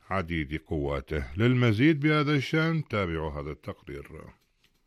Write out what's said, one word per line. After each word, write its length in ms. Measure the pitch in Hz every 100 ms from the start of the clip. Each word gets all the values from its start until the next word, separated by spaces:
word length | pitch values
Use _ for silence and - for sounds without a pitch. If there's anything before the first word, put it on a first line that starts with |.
| -
عديد 500 | 95 82 85 69 78 -
قواته. 580 | 80 69 69 - 78 67 85
للمزيد 640 | 120 127 123 104 151 156
بهذا 320 | 151 151 147
الشأن 560 | 147 - 160 165 165 -
تابعوا 420 | 107 90 80 78
هذا 200 | 73 73
التقرير. 560 | 73 - - - 71 71 76 - - _ _ _ _